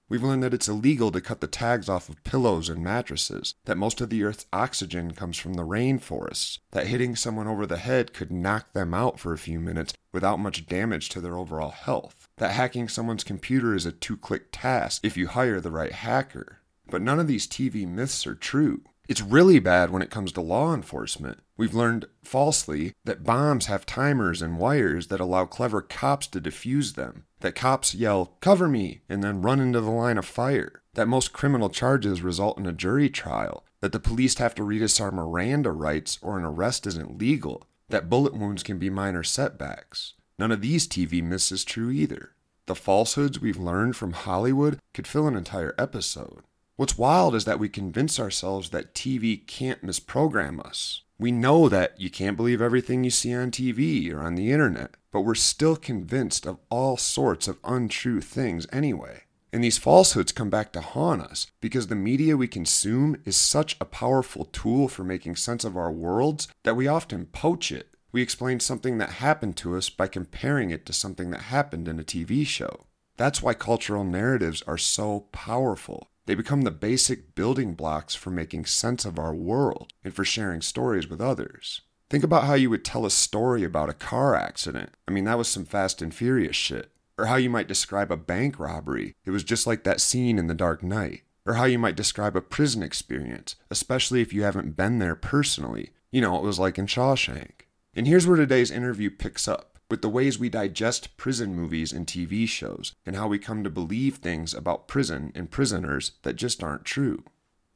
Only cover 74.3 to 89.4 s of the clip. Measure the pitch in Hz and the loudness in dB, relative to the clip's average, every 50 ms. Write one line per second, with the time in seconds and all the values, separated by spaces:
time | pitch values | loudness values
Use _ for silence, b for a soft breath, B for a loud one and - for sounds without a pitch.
74.3 | 135 120 95 82 80 - - - 78 85 - - - - 104 107 104 104 101 _ | 2 2 0 0 -2 -4 -6 -6 -4 -2 -2 0 0 0 -2 -2 -4 -4 -6 _
75.3 | - - - - 113 123 135 127 101 - - - - - - - _ _ _ - | -14 -12 -8 -4 -2 0 0 0 -2 -4 -8 -12 -14 -14 -14 -18 _ _ _ -2
76.3 | 101 92 117 - 139 143 135 110 80 78 - 107 120 127 - - 131 - - - | -2 -2 0 0 2 2 2 2 0 -2 -2 0 2 2 2 2 0 -4 -8 -8
77.3 | _ - 90 110 131 127 131 104 85 82 80 80 78 76 76 - - - - 95 | _ -2 0 0 2 0 -2 -2 -4 -4 -4 -4 -2 -4 -4 -6 -8 -8 -8 -6
78.3 | 92 87 80 80 - 82 78 - - - - 113 123 123 - 104 85 80 80 80 | -6 -6 -6 -6 -6 -6 -4 -2 -2 0 0 0 -2 -2 -4 -4 -4 -4 -4 -4
79.3 | 78 76 78 87 110 131 143 120 - - - - - _ - 101 - - 98 - | -4 -4 -2 0 0 2 2 2 0 -2 -8 -14 -18 _ -12 -8 -4 -2 -2 0
80.3 | - 110 107 98 87 82 80 - - 123 123 127 113 95 78 76 85 80 107 131 | 0 -2 -2 -2 -4 -4 -4 -4 -4 -2 -2 0 0 0 -2 -4 -4 -2 -2 0
81.3 | 131 - - - - - - - - - - _ _ _ _ - - 147 139 160 | 0 -2 -4 -8 -10 -12 -12 -12 -12 -12 -14 _ _ _ _ -2 0 2 4 4
82.3 | 160 160 - 139 147 139 131 123 113 101 - - - 120 113 98 - - - - | 4 4 4 6 6 6 6 4 4 2 0 -2 -2 -2 0 2 2 2 2 2
83.3 | - 107 113 127 123 117 95 82 80 78 76 76 - - - - - 120 135 139 | 0 0 2 2 2 2 2 0 0 0 0 -2 -4 -6 -8 -4 0 2 4 4
84.3 | 117 71 50 50 - - - - 65 60 50 - - _ _ - 92 98 95 107 | 4 4 2 0 -4 -6 -6 -6 -6 -6 -8 -10 -14 _ _ -2 0 0 2 2
85.3 | 117 120 117 - - 98 90 73 - 101 95 95 - - 85 80 78 - 117 120 | 2 2 0 0 -2 -4 -4 -2 0 0 0 0 0 -2 -6 -8 -4 -2 0 2
86.3 | 131 127 95 - - - - - 71 58 50 - _ _ _ _ _ - 104 110 | 4 4 2 2 0 -2 -2 -2 -4 -6 -8 -12 _ _ _ _ _ -2 0 2
87.3 | 123 131 123 127 120 117 95 - 95 - - - - 101 101 - 87 82 80 - | 2 2 2 2 2 0 -2 0 -2 -2 -2 0 0 -2 0 0 -2 -2 -2 -2
88.3 | 85 95 123 143 135 - 80 73 82 80 76 76 67 58 50 52 - _ _ - | -2 0 0 0 -2 -4 -6 -6 -6 -6 -4 -4 -4 -4 -4 -6 -10 _ _ -4
89.3 | 92 101 | -2 -2